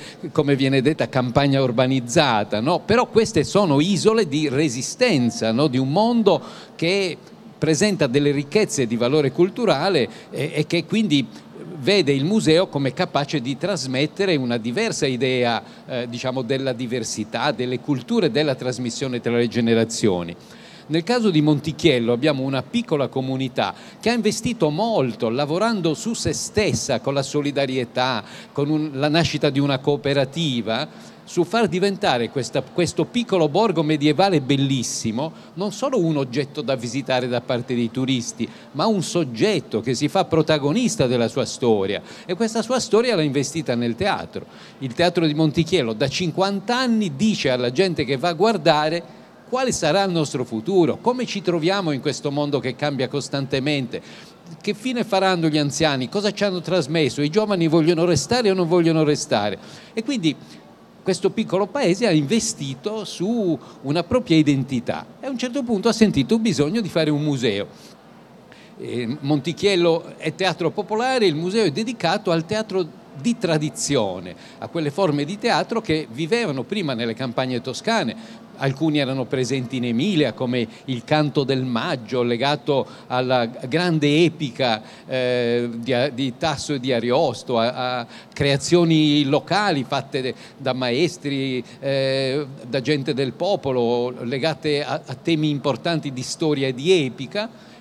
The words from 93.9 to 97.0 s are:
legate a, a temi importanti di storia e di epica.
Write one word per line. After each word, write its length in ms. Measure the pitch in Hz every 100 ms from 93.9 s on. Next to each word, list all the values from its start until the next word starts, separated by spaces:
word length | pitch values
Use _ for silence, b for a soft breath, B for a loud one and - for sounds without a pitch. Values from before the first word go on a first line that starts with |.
| 120 123 127
legate 600 | 120 135 160 151 156 143
a, 200 | 131 151
a 100 | -
temi 360 | 123 - 160 156
importanti 600 | 143 139 120 170 160 147
di 80 | 127
storia 440 | 123 - 160 147 135
e 60 |
di 180 | 123 156
epica. 580 | 185